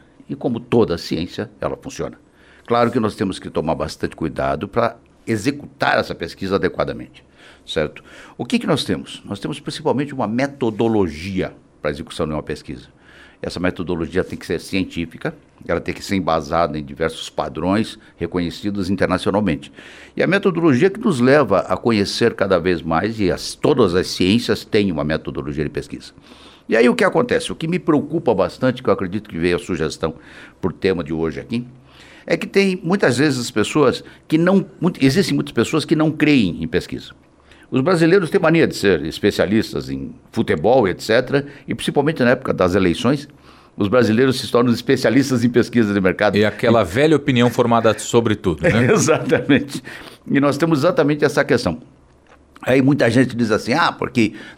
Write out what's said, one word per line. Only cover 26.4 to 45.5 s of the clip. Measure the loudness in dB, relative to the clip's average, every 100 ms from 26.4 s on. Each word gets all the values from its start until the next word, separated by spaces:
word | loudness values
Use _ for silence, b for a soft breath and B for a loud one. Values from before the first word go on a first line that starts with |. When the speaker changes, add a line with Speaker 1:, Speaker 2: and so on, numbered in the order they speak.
| B B B
Speaker 1:
E | 2
aí | 4
o | 4
que |
acontece? | 2 2 0 0 -2
O | -8
que | -4
me | -4
preocupa | 2 0 0 -4 0
bastante, | 2 0 0 -4 -2
que | -2
eu |
acredito | -2 -2 -8 -8
que | -2
veio | 0 0
a |
sugestão | -2 -4 -4 -4 -6 -8 B B B B
por | -8
tema | -2 -2 -2
de | -4
hoje | -4 -4 -6
aqui, | -8 -8 -8 -16 B B B B B
é | -4
que | -2
tem, | 0 2 0
muitas | -2 0 2 2
vezes, | 2 0
as | -4
pessoas | -2 0 2 2 2 -8 B -2
que | 2
não, | 4 4 0 -2
muito, | -2 2
existem | 2 2 0 0
muitas | -2
pessoas | -2 0 0
que | 0
não | 0 0
creem | 2 2 4 2 -2
em | -2
pesquisa. | -2 -4 -12 -14 -20 _ _ b b b
Os | -2
brasileiros | 2 4 4 4 2
têm | 0
mania | 4 4 2
de | 2
ser | 2 2
especialistas | 0 -2 0 2 2 2 0 -6 -6
em | -8 -10 -14 _
futebol, | -4 -2 0 4 4 2
et | -2
cetera, | 0 0 2 -2 -4 B B
e | -6
principalmente | -2 0 0 2
na | 2
época | 2 0
das | 0 2 4
eleições, | 2 2 0 -2 -4 -20 B B B -4
os | 0
brasileiros | 4 4 4 2 0
se | 0
tornam | 2 2
especialistas | 2 2 2 4 2 2 2
em |
pesquisa | 2